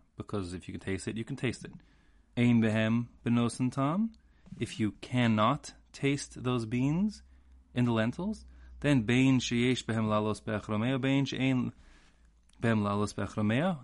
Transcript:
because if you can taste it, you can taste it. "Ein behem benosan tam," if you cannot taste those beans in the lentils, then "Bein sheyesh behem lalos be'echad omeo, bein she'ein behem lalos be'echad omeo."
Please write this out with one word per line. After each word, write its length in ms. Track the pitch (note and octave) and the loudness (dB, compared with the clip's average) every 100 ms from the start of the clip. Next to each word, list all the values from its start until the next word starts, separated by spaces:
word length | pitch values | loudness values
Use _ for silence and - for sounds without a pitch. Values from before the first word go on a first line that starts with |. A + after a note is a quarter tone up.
| _ - | _ -16
because 360 | - G#2 F2+ | -8 -6 -6
if 140 | F2+ - | -8 -10
you 60 | |
can 60 | F#2 | -10
taste 300 | - F#2+ - | -6 -4 -4
it, 80 | G#2+ | -6
you 80 | A2+ | -8
can 100 | C3+ | -6
taste 300 | B2 G2 - | -4 -6 -10
it. 80 | - - _ _ - _ - | -18 -20 _ _ -20 _ 2
"Ein 240 | A#2+ A#2 | 4 6
behem 460 | A2+ A2 A2 A#2 A#2+ - A#2+ | 4 2 2 0 -2 -6 0
benosan 460 | A#2+ A#2 - B2+ | 2 2 0 -2
tam," 420 | C#3 C#3 F3+ A3+ - _ _ - - | 0 0 0 -2 -6 _ _ -20 -8
if 220 | A#2+ - | -8 -2
you 140 | A2 - | -4 -4
cannot 720 | - B2 A#2+ G#2+ A2 C#3+ - - - | -4 0 2 4 2 0 -6 -20 -20
taste 500 | - C#3 C#3 - - | -4 -2 -2 -6 -8
those 240 | A#2+ B2 A2 | -2 -2 -2
beans 560 | B2 C#3 E3 G#3+ G3+ - - - - _ | 0 0 2 0 -4 -14 -20 -20 -20 _
in 100 | B2 | 0
the 80 | B2 | 2
lentils, 540 | A2+ A2+ C3 G3 G#3+ - - - - | 2 0 -2 -6 -8 -12 -20 -20 -6
then 220 | C#3+ C#3 | 0 2
"Bein 380 | G#2+ B2 C3+ C3 | 4 4 6 4
sheyesh 440 | - A#2+ B2 A#2+ | 2 2 2 0
behem 240 | - A2 A2 | -2 -2 2
lalos 340 | G#2+ G#2+ G#2 | 2 2 -2
be'echad 280 | - G#2+ - | -4 -6 -2
omeo, 320 | G#2+ A#2+ C3+ | -2 0 0
bein 240 | C3+ C#3 C3+ | 0 2 0
she'ein 480 | - C3 B2+ A#2 - - - - _ _ _ _ - | 0 0 0 -2 -6 -16 -20 -20 _ _ _ _ -4
behem 200 | A#2 A2 | 0 2
lalos 320 | G2+ G2+ G2+ | 2 0 -2
be'echad 300 | - G2+ - | -4 -6 -2
omeo." 360 | G#2 A#2 F3+ D#3 | 0 2 0 -2